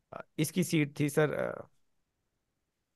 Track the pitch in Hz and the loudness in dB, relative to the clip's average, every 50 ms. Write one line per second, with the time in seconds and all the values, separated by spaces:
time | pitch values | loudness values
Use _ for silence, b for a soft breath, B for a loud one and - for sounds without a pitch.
0 | _ _ - - - _ _ - 151 - - 165 156 - 170 156 147 143 - - | _ _ -14 -14 -14 _ _ -2 -2 0 0 0 0 2 2 2 2 0 0 -2
1 | 147 143 135 156 151 139 - - - 58 - - - - _ _ _ _ _ _ | -2 0 2 2 2 2 2 0 -2 -2 -4 -8 -12 -18 _ _ _ _ _ _
2 | _ _ _ _ _ _ _ _ _ _ _ _ _ _ _ _ _ _ _ | _ _ _ _ _ _ _ _ _ _ _ _ _ _ _ _ _ _ _